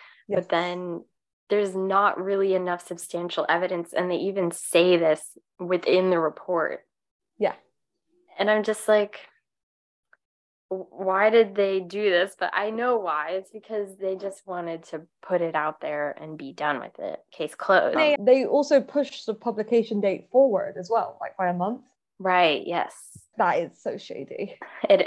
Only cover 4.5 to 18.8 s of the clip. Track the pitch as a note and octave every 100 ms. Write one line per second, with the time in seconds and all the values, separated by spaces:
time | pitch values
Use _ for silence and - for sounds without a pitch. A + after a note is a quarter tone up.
4.5 | - - E3+ F3+ F3 D#3+ D3+ - - _
5.5 | - F3 F3+ - F3+ F#3 F3 D#3 - -
6.5 | F3 D#3 - _ _ _ _ _ - -
7.5 | - _ _ _ _ _ _ _ - G3+
8.5 | G#3+ G#3 G#3+ - G#3+ G#3 - - _ _
9.5 | _ _ _ _ _ _ _ _ _ _
10.5 | _ _ F#3+ - C#3 F#3+ F#3 G#3+ A3+ G#3
11.5 | G3 G3 F#3+ F3+ G3 G#3 F3 G3 - F3
12.5 | - G#3 A3 B3 A#3 F#3 D3+ D#3 F#3+ F#3+
13.5 | A3 G3+ A3 G3 F#3+ F#3+ F#3+ G3 F#3+ -
14.5 | F3+ E3+ E3 - D#3+ E3+ _ - F3+ E3
15.5 | D#3+ D3+ D#3 D3 D3 D3 - D#3 D3+ C#3
16.5 | - D3+ C3+ G#2+ - G2 D2+ _ - D3+
17.5 | - - F#3 - - D4+ C#4+ G3+ C4 B3
18.5 | C#4+ C#4+ C#4